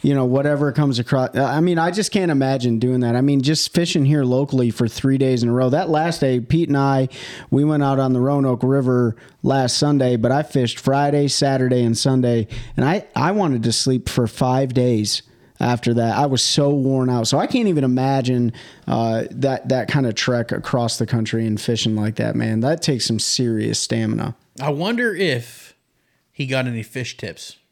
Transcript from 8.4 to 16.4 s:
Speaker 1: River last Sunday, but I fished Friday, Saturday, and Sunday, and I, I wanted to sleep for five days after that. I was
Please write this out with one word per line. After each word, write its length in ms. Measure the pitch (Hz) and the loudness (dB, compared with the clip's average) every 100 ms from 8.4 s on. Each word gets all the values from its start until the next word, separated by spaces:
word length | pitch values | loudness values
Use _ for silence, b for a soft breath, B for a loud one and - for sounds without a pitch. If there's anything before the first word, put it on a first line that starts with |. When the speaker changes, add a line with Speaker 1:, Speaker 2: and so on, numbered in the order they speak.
| 135 123 | 0 0
Speaker 1:
River 520 | 127 139 127 127 120 110 B B | 2 2 2 2 2 -2 B B
last 340 | 131 135 127 - | 0 0 0 0
Sunday, 400 | 147 143 127 123 | 2 2 2 2
but 160 | 117 | 2
I 100 | 135 | 0
fished 360 | 151 139 120 - | 0 0 -2 -2
Friday, 480 | - 139 143 143 143 | 0 2 2 2 0
Saturday, 540 | - 139 135 127 127 | 0 0 2 2 2
and 120 | 117 117 | 2 2
Sunday, 520 | 143 131 123 117 107 B B - | 2 2 2 0 -2 B B -2
and 80 | 131 | 0
I, 200 | 190 - | 0 -2
I 160 | - 143 | -2 0
wanted 300 | 208 180 127 | 2 0 0
to 80 | 117 | 0
sleep 360 | 110 - 127 - | 0 0 0 -2
for 180 | - 117 | -2 -2
five 460 | - 131 127 135 | 0 0 2 0
days 480 | 123 123 113 104 - - b b b | 2 2 2 0 -4 -8 b b b
after 340 | 120 123 - | -2 0 0
that. 220 | 117 117 104 | 0 0 0
I 100 | 143 | 0
was 160 | 131 | 0